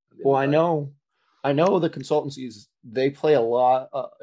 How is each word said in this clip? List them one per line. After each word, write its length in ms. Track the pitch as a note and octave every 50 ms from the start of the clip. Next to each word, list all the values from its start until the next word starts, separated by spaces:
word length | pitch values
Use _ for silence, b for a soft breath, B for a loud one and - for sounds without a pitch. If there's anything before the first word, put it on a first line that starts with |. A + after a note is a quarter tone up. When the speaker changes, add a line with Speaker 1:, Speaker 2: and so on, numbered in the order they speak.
| _ _
Speaker 1:
at 80 | _ -
the 60 | -
end 20 |
Speaker 2:
Well, 120 | C3+ C#3 C3+
Speaker 1:
of 40 |
Speaker 2:
I 40 | C#3 C#3
Speaker 1:
the 40 |
day. 60 | D3 D#3
Speaker 2:
know, 360 | E3 F3 E3 D3+ D3 C#3 - _ _ _ _ _ _ _ _ _ -
I 100 | C#3 C#3+
know 240 | C#3 E3 F#3+ G3+ F#3
the 100 | E3 D#3
consultancies, 760 | - C#3 C3+ - D#3 D3+ - C#3+ C#3 C3+ C3 B2 G#2+ G#2 - _ _ _ -
they 280 | B2+ G#2+ B2+ C3 C#3
play 240 | C#3 - - D3+ D3+
a 60 | C3+
lot, 480 | A#2 A2+ A#2+ B2 B2+ B2+ B2+ C3 C3 - -
uh, 140 | C#3 B2 - - -